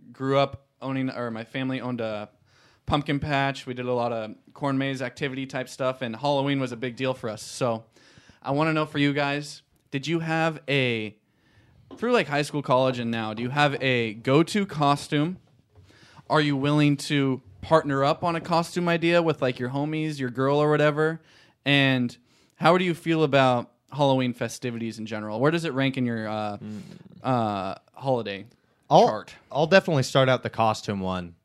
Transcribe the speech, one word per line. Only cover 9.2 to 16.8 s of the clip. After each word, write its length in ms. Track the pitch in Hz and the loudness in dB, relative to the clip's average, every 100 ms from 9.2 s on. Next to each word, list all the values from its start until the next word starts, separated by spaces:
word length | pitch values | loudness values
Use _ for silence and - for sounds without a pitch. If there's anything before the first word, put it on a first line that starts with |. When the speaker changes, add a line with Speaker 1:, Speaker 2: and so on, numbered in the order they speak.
| 143 143 147 - _ _ _ | 0 -2 -6 -16 _ _ _
Speaker 1:
did 160 | 139 135 | -8 -2
you 140 | 165 | -2
have 400 | 165 160 160 151 - | 0 0 0 -2 -2
a, 460 | 139 127 117 107 - _ _ _ _ _ _ - - | 0 0 -2 -6 -12 _ _ _ _ _ _ -20 -6
through, 140 | 233 | 0
like, 160 | 247 147 | 0 2
high 120 | 143 | -2
school, 200 | 147 147 | -2 -4
college, 360 | 139 127 131 123 | 0 2 2 0
and 120 | 117 | -4
now, 240 | 117 110 | -4 -4
do 80 | 107 | -6
you 80 | 123 | -4
have 260 | 143 147 143 | 0 0 2
a 320 | 131 123 113 | 0 0 0
go-to 500 | 107 113 139 165 214 196 | -4 2 4 4 0 -2
costume? 680 | 151 143 143 - 151 156 185 _ _ _ _ - - - - - | 0 2 2 0 -2 0 -4 _ _ _ _ -20 -20 -20 -18 -2
Are 100 | 156 | 0
you 160 | 147 139 | 2 0
willing 400 | 143 147 | 2 4